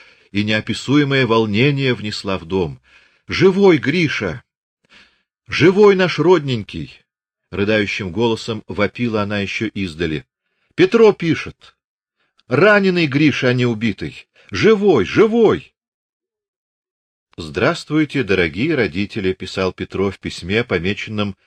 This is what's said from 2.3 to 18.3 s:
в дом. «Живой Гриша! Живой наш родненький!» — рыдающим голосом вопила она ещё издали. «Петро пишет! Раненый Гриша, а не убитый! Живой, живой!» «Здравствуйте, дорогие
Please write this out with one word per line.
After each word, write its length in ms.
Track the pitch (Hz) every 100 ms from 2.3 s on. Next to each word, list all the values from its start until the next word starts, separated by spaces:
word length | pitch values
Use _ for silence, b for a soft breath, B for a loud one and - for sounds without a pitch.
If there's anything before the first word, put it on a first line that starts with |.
| 92
в 80 | 82
дом. 360 | 95 82 65 b b b b b
«Живой 500 | 90 185 190 196 156
Гриша! 680 | 117 175 156 - 98 120 - _ _ _ _ b b b b _ -
Живой 480 | 98 160 190 208 185
наш 240 | 180 -
родненький!» — 840 | 156 180 143 117 - 82 69 - _ _ _ _ _
рыдающим 600 | 92 101 107 101 - 95
голосом 520 | 90 117 113 - 107 -
вопила 540 | 95 101 - 120 107
она 180 | 101 104
ещё 280 | 98 - 110
издали. 580 | 104 92 78 85 76 - _ _ _ _ -
«Петро 360 | 185 226 220
пишет! 640 | 190 165 143 - - - _ _ _ _ _ _ _ -
Раненый 600 | - 208 208 190 175 160
Гриша, 420 | 139 156 - 127
а 40 |
не 120 | 127 123
убитый! 640 | 110 113 95 78 - - b b
Живой, 560 | 95 165 214 202 143 92
живой!» 720 | - 214 233 208 87 - _ _ _ _ _ _ _ _ _ _ _ _ _ _ _ _ -
«Здравствуйте, 840 | 80 73 135 170 - 151 151 139
дорогие 520 | 101